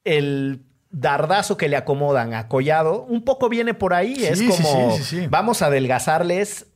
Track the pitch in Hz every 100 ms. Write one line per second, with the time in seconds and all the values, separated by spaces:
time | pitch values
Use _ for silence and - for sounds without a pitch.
0 | - 151 143 139 135 131 - _ _ 156
1 | 147 143 156 196 - 202 156 139 131 139
2 | 143 139 117 113 113 131 139 156 160 208
3 | 254 233 233 262 240 233 233 226 190 175
4 | 202 269 185 175 233 175 156 131 123 113
5 | 131 165 165 156 214 226 156 135 123 127
6 | 165 160 175 180 202 - -